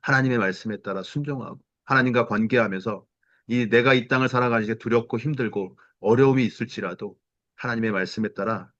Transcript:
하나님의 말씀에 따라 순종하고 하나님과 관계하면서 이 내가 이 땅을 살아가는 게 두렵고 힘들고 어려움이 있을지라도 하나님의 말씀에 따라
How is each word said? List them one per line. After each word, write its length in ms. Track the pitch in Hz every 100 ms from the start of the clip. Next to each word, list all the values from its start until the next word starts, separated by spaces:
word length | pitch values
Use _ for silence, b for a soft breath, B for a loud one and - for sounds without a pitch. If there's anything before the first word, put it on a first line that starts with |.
하나님의 360 | - 135 131 123
말씀에 400 | 95 92 110 101
따라 200 | - 95
순종하고 580 | 92 147 147 139 - - _ _
하나님과 420 | - 135 127 120 117
관계하면서 800 | 107 110 123 107 95 104 98 _ _ _ _ -
이 200 | 123 117
내가 260 | 117 123
이 140 | 127 117
땅을 200 | 131 131
살아가는 380 | 123 127 117 107
게 80 | 110
두렵고 420 | 120 117 113 117
힘들고 600 | 139 139 113 101 95 b b b
어려움이 440 | 98 120 135 131
있을지라도 720 | 113 - 117 - 95 90 104 - _ _ _ _
하나님의 340 | 127 117 113
말씀에 360 | 98 92 - 107
따라 380 | - 98 107 95 _